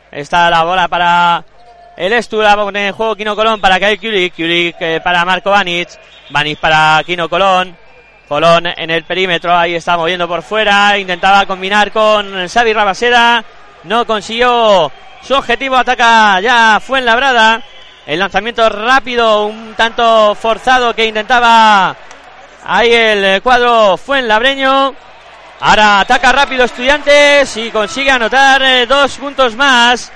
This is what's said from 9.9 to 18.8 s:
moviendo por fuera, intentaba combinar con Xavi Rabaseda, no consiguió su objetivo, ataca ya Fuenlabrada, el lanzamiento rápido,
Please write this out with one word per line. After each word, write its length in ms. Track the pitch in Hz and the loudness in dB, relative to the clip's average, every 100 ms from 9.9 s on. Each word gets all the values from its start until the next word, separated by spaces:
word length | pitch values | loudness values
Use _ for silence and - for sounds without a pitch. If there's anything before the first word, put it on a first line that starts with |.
| 175 | -2
moviendo 280 | 165 180 170 | -2 -4 -4
por 160 | 170 | -6
fuera, 540 | - 214 208 202 202 202 | -6 -4 0 2 2 0
intentaba 480 | 190 175 190 196 | -4 -2 2 2
combinar 480 | 196 185 190 208 202 | 2 -4 -2 -2 0
con 560 | 220 214 214 196 190 175 | 0 0 0 -2 -8 -4
Xavi 240 | - 226 | -2 0
Rabaseda, 720 | 214 208 180 240 240 233 233 220 - - - | 0 -2 -2 0 2 2 0 -4 -18 -20 -18
no 220 | 160 226 226 | -6 -4 -2
consiguió 840 | 214 - 226 247 240 220 190 151 - - - | -4 -6 -2 0 2 2 2 0 -6 -20 -16
su 120 | - | -4
objetivo, 420 | 262 - 233 269 262 | -4 -2 -4 -2 -2
ataca 640 | 240 254 233 226 214 185 | 0 0 2 4 4 2
ya 400 | 220 240 226 208 | 0 2 4 2
Fuenlabrada, 800 | - 262 240 226 269 240 220 226 - - - - - | 0 -2 0 0 2 2 2 2 -6 -20 -20 -18 -8
el 120 | 156 | -4
lanzamiento 480 | - 190 220 233 226 | -4 -4 -4 0 -2
rápido, 760 | 202 | 0